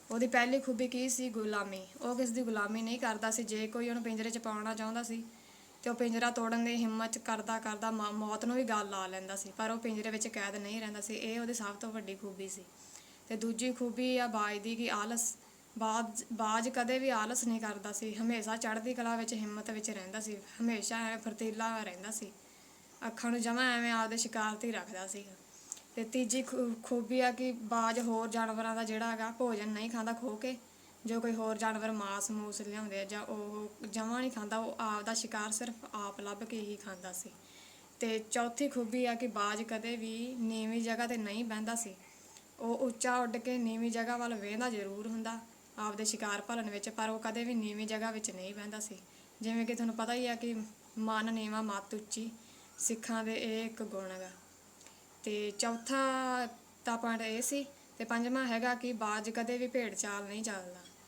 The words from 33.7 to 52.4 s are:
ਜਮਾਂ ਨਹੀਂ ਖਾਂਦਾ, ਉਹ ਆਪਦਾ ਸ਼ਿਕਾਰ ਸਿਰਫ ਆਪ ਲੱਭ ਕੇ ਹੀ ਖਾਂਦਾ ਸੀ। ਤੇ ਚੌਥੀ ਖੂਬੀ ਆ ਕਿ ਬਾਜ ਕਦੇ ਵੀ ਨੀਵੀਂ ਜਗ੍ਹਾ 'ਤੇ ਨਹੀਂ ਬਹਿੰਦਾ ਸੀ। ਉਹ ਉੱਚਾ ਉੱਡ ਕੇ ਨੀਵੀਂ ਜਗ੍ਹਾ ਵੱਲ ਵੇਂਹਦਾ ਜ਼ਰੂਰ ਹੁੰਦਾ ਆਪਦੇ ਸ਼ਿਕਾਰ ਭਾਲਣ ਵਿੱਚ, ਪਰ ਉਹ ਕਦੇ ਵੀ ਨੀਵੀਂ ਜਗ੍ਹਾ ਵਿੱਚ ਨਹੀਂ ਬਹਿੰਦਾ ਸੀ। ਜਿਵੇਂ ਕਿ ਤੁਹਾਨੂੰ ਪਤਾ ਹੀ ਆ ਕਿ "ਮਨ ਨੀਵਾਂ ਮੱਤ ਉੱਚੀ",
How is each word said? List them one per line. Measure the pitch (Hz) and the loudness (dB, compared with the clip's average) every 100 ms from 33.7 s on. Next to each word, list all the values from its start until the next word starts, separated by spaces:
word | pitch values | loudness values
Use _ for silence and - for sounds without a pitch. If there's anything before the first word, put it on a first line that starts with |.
| - 214 | -8 -4
ਜਮਾਂ | 220 220 240 | -2 0 0
ਨਹੀਂ | 254 | 0
ਖਾਂਦਾ, | 247 208 220 | -2 -2 -2
ਉਹ | 226 - | -2 -2
ਆਪਦਾ | 226 208 208 | 0 0 0
ਸ਼ਿਕਾਰ | 226 220 220 214 | 0 0 -2 0
ਸਿਰਫ | 220 233 226 - | 0 -2 -6 -8
ਆਪ | 214 202 202 | -6 -6 -4
ਲੱਭ | 202 202 | -6 -6
ਕੇ | 226 233 | -4 -4
ਹੀ | 208 208 | -4 -6
ਖਾਂਦਾ | 208 185 185 | -8 -8 -8
ਸੀ। | 180 214 - - - - - - - | -8 -10 -14 -20 -20 -20 -20 -18 -2
ਤੇ | 233 220 | 0 0
ਚੌਥੀ | 220 247 240 233 285 | 2 2 2 2 2
ਖੂਬੀ | 254 226 254 247 | 2 0 2 2
ਆ | |
ਕਿ | 233 240 | 2 0
ਬਾਜ | 214 202 208 | 2 2 2
ਕਦੇ | 226 226 226 240 | 0 -2 -2 -2
ਵੀ | 226 220 240 | -2 -2 -2
ਨੀਵੀਂ | 254 226 220 220 233 | 0 0 2 2 2
ਜਗ੍ਹਾ | 226 226 240 | 2 2 2
'ਤੇ | 240 | 0
ਨਹੀਂ | 208 208 | 0 -2
ਬਹਿੰਦਾ | 240 214 220 | -2 -2 0
ਸੀ। | 220 202 190 - - - - - - | -2 -2 -8 -16 -20 -20 -20 -20 -6
ਉਹ | 233 | -2
ਉੱਚਾ | 233 262 233 247 247 | 2 2 2 2 4
ਉੱਡ | 240 233 | 2 0
ਕੇ | 247 254 | 0 0
ਨੀਵੀਂ | 233 226 233 | 2 2 0
ਜਗ੍ਹਾ | 233 226 240 | 2 0 0
ਵੱਲ | 240 | 0
ਵੇਂਹਦਾ | 226 202 220 247 | -2 -2 0 0
ਜ਼ਰੂਰ | 214 196 202 220 | 0 -4 -4 -4
ਹੁੰਦਾ | 226 220 233 233 - - - | -2 -2 -6 -8 -20 -14 -6
ਆਪਦੇ | 214 202 | -4 -2
ਸ਼ਿਕਾਰ | 214 214 208 202 | -2 0 0 -2
ਭਾਲਣ | 202 233 214 | -2 -2 -2
ਵਿੱਚ, | 202 220 | -4 -4
ਪਰ | 220 220 | -2 0
ਉਹ | 220 | 0
ਕਦੇ | 220 220 | -2 -2
ਵੀ | 233 | 0
ਨੀਵੀਂ | 240 214 208 214 | 0 0 -2 -2
ਜਗ੍ਹਾ | 220 226 | 0 -2
ਵਿੱਚ | 220 214 | -2 -4
ਨਹੀਂ | 185 190 | -6 -8
ਬਹਿੰਦਾ | 208 208 214 | -8 -8 -6
ਸੀ। | 208 185 - - - - | -8 -10 -16 -20 -18 -6
ਜਿਵੇਂ | 220 233 226 | 0 2 2
ਕਿ | |
ਤੁਹਾਨੂੰ | 233 233 | 2 0
ਪਤਾ | 226 226 | 0 0
ਹੀ | 240 247 | 2 0
ਆ | |
ਕਿ | 233 240 220 214 - - - | 0 -2 -2 -4 -10 -10 -2
"ਮਨ | 220 220 220 | 2 2 2
ਨੀਵਾਂ | 226 214 214 | 0 0 0
ਮੱਤ | 220 196 196 | 0 -2 -4
ਉੱਚੀ", | 214 - - 226 - | -8 -6 -6 -6 -8